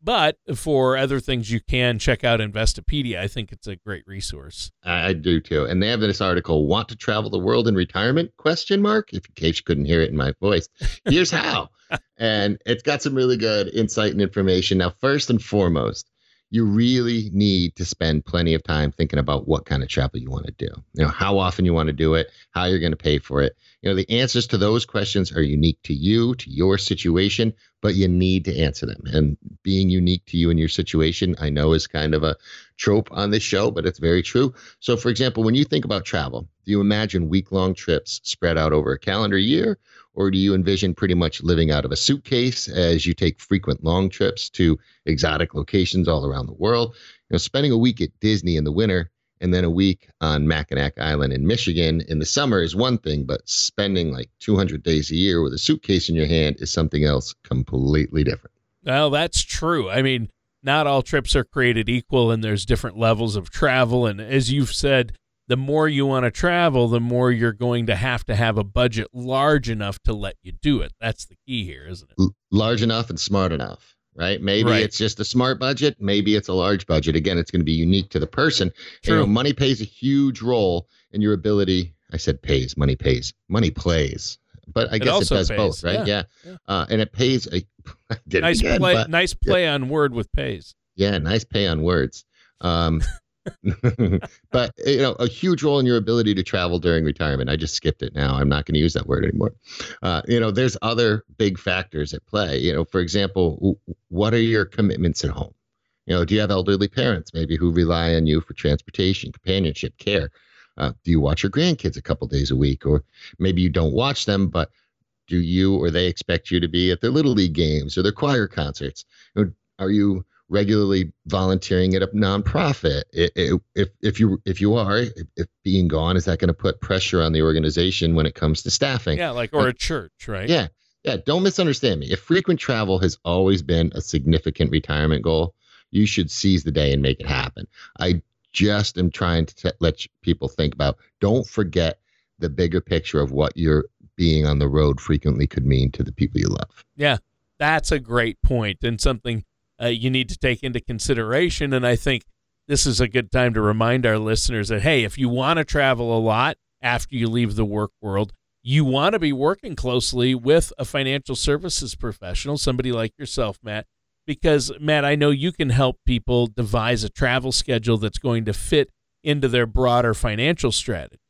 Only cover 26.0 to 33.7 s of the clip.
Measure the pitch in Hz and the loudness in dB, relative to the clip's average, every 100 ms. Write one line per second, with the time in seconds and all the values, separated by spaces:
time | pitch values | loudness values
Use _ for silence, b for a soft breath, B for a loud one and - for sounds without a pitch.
26 | 80 113 117 123 - 67 92 98 - 90 | 0 2 2 -2 -8 0 2 2 0 -4
27 | 87 85 98 - 117 - b b 110 95 | 0 2 0 0 -2 -2 b b -2 2
28 | 95 87 92 92 87 78 78 69 64 50 | 2 2 2 0 -2 -2 -2 -2 -10 -10
29 | - 76 76 73 - - - 95 95 92 | -4 0 0 -2 -10 -12 -2 0 2 2
30 | 90 90 _ 85 82 82 80 - 87 80 | 2 0 _ 0 2 2 0 -2 -2 2
31 | 80 80 95 85 76 73 76 80 - 78 | 0 0 -2 -2 -4 0 2 2 0 -4
32 | 76 78 78 76 B B B _ - 104 | 0 0 0 -4 B B B _ 0 0
33 | 104 - 104 107 - 95 113 | 0 -4 -2 -2 0 0 0